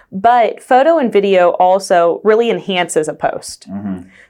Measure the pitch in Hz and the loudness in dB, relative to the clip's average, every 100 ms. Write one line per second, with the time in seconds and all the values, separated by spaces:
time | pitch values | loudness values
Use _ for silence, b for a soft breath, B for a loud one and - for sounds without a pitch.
0 | B 190 220 247 220 - - 254 285 330 | B -2 2 2 0 -4 0 2 4 2
1 | 247 202 202 190 175 - 185 190 190 180 | 0 0 2 2 2 2 2 0 0 2
2 | 170 - 208 214 233 185 190 185 170 165 | 2 0 0 2 2 -2 -4 -4 -2 -2
3 | 156 156 - - - - - - 101 92 | -4 -4 -6 -6 -12 -18 -16 -12 -10 -10
4 | 87 B B | -14 B B